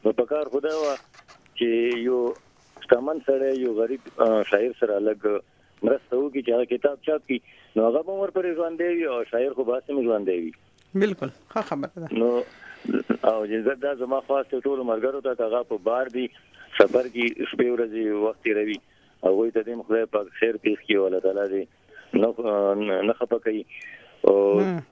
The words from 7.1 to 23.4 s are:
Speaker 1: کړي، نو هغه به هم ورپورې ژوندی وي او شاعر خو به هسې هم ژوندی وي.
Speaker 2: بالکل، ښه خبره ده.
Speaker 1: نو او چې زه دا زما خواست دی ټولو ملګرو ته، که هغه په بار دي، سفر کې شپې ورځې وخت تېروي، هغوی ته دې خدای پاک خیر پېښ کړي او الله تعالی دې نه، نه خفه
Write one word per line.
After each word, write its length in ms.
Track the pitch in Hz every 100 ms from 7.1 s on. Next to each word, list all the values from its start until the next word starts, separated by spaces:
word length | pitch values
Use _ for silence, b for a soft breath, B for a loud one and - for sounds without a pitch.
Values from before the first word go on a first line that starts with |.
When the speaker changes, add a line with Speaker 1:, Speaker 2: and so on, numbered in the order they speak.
| 151 _
Speaker 1:
کړي، 120 | 123 B B B 110
نو 120 | 113
هغه 140 | 127
به 100 | 165
هم 60 | 196
ورپورې 320 | 196 185 180 160
ژوندی 320 | 165 165 175 170
وي 80 | 160
او 180 | 123 110
شاعر 220 | 117 131
خو 100 | 123
به 140 | 120 123
هسې 120 | -
هم 120 | 143
ژوندی 340 | 120 110 95 90
وي. 80 | 82 - _ _ _ 190
Speaker 2:
بالکل، 260 | 208 190 135 - _
ښه 80 | - 214
خبره 220 | 147 139 -
ده. 120 | 165
Speaker 1:
نو 320 | 113 117 120 127 B B B - - - 117 -
او 100 | 110 107
چې 100 | 110 110
زه 80 | 135 139
دا 80 | 139
زما 180 | 123 135 -
خواست 240 | 139 131
دی 80 | 131 135
ټولو 180 | 135 123
ملګرو 300 | 113 123 135
ته، 140 | 135 123
که 80 |
هغه 200 | 113 120 120
په 60 | 107 92
بار 260 | 120 131 120
دي، 80 | 123 B B B B -
سفر 280 | 101 123 127
کې 120 | 117 117 - -
شپې 180 | - 123
ورځې 280 | 120 117 110 110 104 107
وخت 140 | 107 117
تېروي، 340 | 104 107 104 b b b b
هغوی 280 | 92 95 113
ته 100 | 113 110
دې 200 | 117 -
خدای 180 | 110 110
پاک 220 | 107 98 -
خیر 160 | 113 107
پېښ 220 | - 104 -
کړي 100 | 104
او 100 | 95
الله 140 | 92
تعالی 260 | 95 98 101
دې 100 | 98 90 B B B B -
نه، 840 | 110 113 113 104 101 101 104 92 101
نه 60 |
خفه 260 | 113 120 117